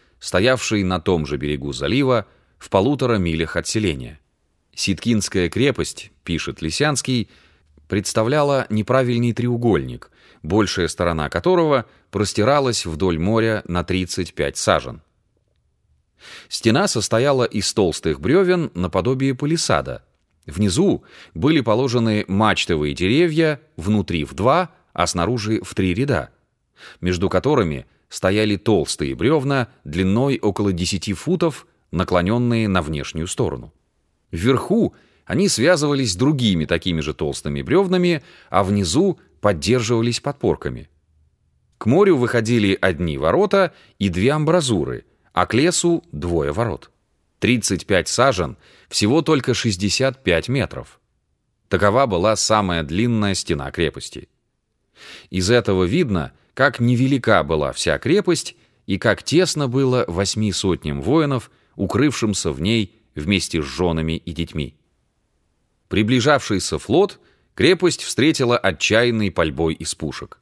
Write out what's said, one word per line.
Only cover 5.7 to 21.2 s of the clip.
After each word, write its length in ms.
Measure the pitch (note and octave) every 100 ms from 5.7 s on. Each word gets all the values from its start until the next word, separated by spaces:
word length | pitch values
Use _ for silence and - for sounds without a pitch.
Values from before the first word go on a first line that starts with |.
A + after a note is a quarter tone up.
| B2 D#2+ - - _
пишет 380 | - E2 - -
Лисянский, — 680 | D#2+ - D3 C#3 - B2 G2+ _ _ _ _ _ -
представляла 800 | G2 - A2+ A2+ D3+ C#3+ C#3 A#2
неправильный 640 | G#2+ G#2 B2+ B2 A#2 A#2+
треугольник, 800 | A2 A#2+ A#2+ A#2+ F2 B1+ A#1+ - _ _ _
большая 440 | D2+ G2+ G2+ - E2
сторона 420 | - F2 D#2+ D2
которого 560 | F2 F3 F3+ D#3+ C3+ - _ _
простиралась 760 | G2+ G#2 - A2 C#3+ C3+ A2 F2
вдоль 340 | D#2 F#2 E2
моря 440 | F2+ A2+ A2+ G#2+ -
на 160 | F2
тридцать 500 | E2 F#2 F#2 - F2
пять 240 | - C#2+ -
сажен. 440 | - E2 C2 A#1 _ _ _ _ _ _ _ _ _ _ _ _ - - -
Стена 400 | - A2+ B2+ G3+
состояла 560 | A#2 - A2+ C#3 C3+
из 300 | A#2 G#2 F#2
толстых 460 | - F#2 D2+ D#2+ C#2+
брёвен 520 | E2+ E3 F3+ F3+ D#3+
наподобие 640 | - F2+ F#2+ F#2+ C3 C3+ B2+
палисада. 680 | D3 D#3+ - D#2+ C2 A#1+ - _ _ _ -
Внизу 580 | D2+ G#2 F#2 G3 B2 - -